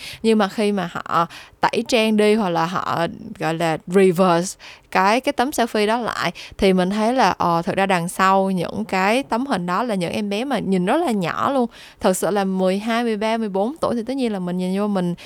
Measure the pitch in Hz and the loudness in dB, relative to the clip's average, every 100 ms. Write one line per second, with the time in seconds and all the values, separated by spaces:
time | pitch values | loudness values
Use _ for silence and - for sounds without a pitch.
0 | - - 220 220 190 214 208 202 175 - | -10 -4 2 2 2 0 -2 0 -4 -8
1 | - 160 170 - - _ - - 226 240 | -4 0 -2 -4 -20 _ -2 0 0 2
2 | 220 214 208 214 196 165 165 185 - 131 | 2 4 4 4 2 0 -2 -2 -4 -2
3 | 170 - - - 160 160 170 156 - 185 | -4 -6 -14 -6 -4 -2 -2 -2 0 4
4 | 190 170 185 170 185 - - - - 190 | 6 6 4 2 0 -8 -18 -20 -4 0
5 | 190 233 269 277 247 294 233 220 208 233 | 2 2 0 -2 -2 0 0 0 0 0
6 | 220 - 156 - - - 196 185 180 208 | -4 -4 -4 -6 -12 0 2 4 2 0
7 | 220 262 202 - 175 170 175 180 190 185 | 0 2 2 2 0 0 0 0 0 0
8 | 170 - 190 196 190 185 165 - 220 190 | -2 0 4 4 2 -2 -4 -6 -4 0
9 | 190 233 269 226 277 202 175 180 247 202 | 2 0 0 -2 -2 -2 -2 -2 -2 -2
10 | 165 220 208 202 277 233 175 190 175 294 | -2 -4 -4 -4 -2 -2 0 0 2 2
11 | 339 214 165 - 110 277 240 - - - | 2 0 -2 -2 0 0 -2 -4 -20 -2
12 | - 226 175 208 190 190 185 190 220 233 | 0 2 0 0 0 0 0 0 -2 -2
13 | 240 214 220 226 220 190 214 320 - 233 | 0 -2 -2 -2 -2 -2 -2 -2 -2 -2
14 | 220 269 240 202 175 180 185 190 208 196 | -4 -4 -2 -2 -4 -4 -2 -2 -2 -2
15 | 175 170 | -2 -4